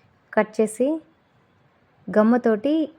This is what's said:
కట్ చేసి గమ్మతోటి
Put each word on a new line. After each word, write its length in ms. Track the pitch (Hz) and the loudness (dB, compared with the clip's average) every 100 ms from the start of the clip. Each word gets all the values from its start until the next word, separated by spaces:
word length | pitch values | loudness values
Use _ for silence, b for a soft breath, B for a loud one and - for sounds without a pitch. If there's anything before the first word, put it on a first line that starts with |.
| b _ - | b _ -4
కట్ 200 | - 208 | -2 -2
చేసి 340 | - 220 - 262 320 - _ _ _ _ _ _ _ _ _ - | -2 -4 0 -2 -2 -10 _ _ _ _ _ _ _ _ _ -4
గమ్మతోటి 640 | 208 214 240 233 214 277 320 294 | 0 2 2 0 0 0 -2 -4